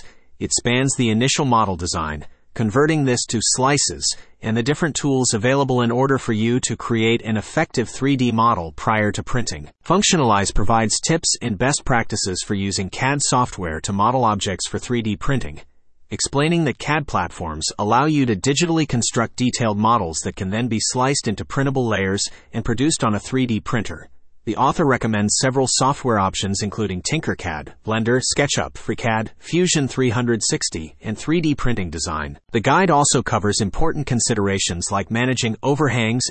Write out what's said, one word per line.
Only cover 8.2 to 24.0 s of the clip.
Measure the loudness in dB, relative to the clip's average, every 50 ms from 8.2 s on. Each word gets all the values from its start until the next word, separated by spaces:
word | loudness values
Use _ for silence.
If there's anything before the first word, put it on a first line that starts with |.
| 2 2 2
model | 4 4 4 2 2 -2 -6 -10
prior | -6 -2 0 2 2 2 0 0
to | -2 -4
printing. | -2 -2 -2 -2 -2 -6 -8 -10 -14 -20 _ -2
Functionalize | 0 2 2 4 4 4 4 4 4 4 4 2 2 2
provides | 4 4 6 6 4 4 2 0 -2
tips | 0 0 0 0 0 -2 -2 -2
and | -2 -4 -2 0
best | 0 0 0 0 0
practices | 0 2 2 2 0 -2 -4 -2 -2 -4 -4 -4
for | -4 -2
using | -2 -2 -2 -2 -2 -4 -6
cad | -6 -4 -2 0 0 0
software | 0 0 2 2 0 0 -2 -6 -6 -6 -6 -6
to | -6 -4 -2
model | 0 2 2 2 2 2
objects | 2 2 0 -2 -4 -4 -4 -6 -6
for | -6 -6
three | -4 -2 -2 -2 0
D | -2 -2
printing, | -2 0 0 0 0 0 -4 -6 -10 -16 -20 -20 -20 -20 -20 -20 -20 -16 -10
explaining | -6 -4 -4 -2 0 2 2 2 2 2 2
that | 0 0 -2
cad | -2 -2 0 0 0
platforms | 0 -2 -2 -2 -2 -4 -8 -8 -8 -6 -6 -6 -6 -4 -2
allow | 0 2 4 4 4
you | 4 2 2 2
to | 2 2
digitally | 0 2 0 2 2 2 2 2 0 0 0
construct | 0 0 0 0 0 0 -2 -2 -2
detailed | -2 0 0 0 0 0 0 0 2
models | 2 4 4 2 2 -2 -4 -6 -6
that | -6 -6
can | -4 -4 -4
then | -2 -2 -2
be | -2 -2 -2
sliced | -2 -2 0 0 0 0 0 0 -2 -2
into | -4 -4 -6
printable | -6 -2 -2 0 0 0 0 0
layers | 0 0 0 0 0 0 -2 -2 -6 -8 -12 -16 -10 -8
and | -4 -2
produced | 0 0 2 2 2 2 2 0
on | 0 0
a | 0
three | -2 -2 -2 0 0
D | 0 0 -2
printer. | -2 -2 -2 -2 -2 -4 -6 -10